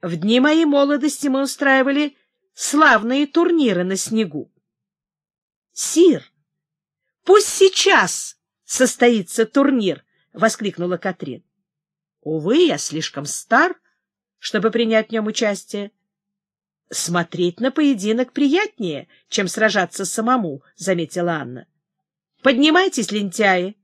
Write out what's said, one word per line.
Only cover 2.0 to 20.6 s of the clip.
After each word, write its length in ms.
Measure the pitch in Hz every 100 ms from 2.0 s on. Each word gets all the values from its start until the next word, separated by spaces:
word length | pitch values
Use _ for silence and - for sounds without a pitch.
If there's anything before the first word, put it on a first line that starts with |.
| 294 _ _ _ _
славные 760 | - - 294 311 226 220 269 285
турниры 560 | - 349 339 262 180
на 120 | 180 190
снегу". 560 | - 220 208 147 - _ _ _ _ _ _ _ _ _ _ _ _
"Сир, 520 | - - 302 359 202 - _ _ _ _ _ _ _ _ _
пусть 240 | - 403 415
сейчас 880 | - 381 - - 330 185 - - - _ _
состоится 840 | _ - 254 - 240 233 175 - 220
турнир!" — 580 | - 277 262 196 139 _ _ _
воскликнула 640 | - 220 - 208 170 175 180
Катрин. 480 | 202 180 - 120 _ _ _ _ _ _ _ _
"Увы, 460 | - 160 156 277 359
я 120 | 147
слишком 460 | - 151 156 -
стар, 560 | 147 - - 233 339 359 _ _ _ _ _ _
чтобы 340 | - 214 214
принять 360 | 226 233 220 220
в 40 |
нём 160 | 220 214
участие". 640 | 214 214 196 - 202 202 _ _ _ _ _ _ _ _ _ _
"Смотреть 680 | - - 175 170 - 180 175
на 100 | 247
поединок 640 | 262 294 247 202 220 247
приятнее, 760 | - 285 320 427 _ 190 143 - _ _
чем 180 | - 190
сражаться 580 | - 214 196 175 -
самому", — 580 | 190 - 220 254 185 139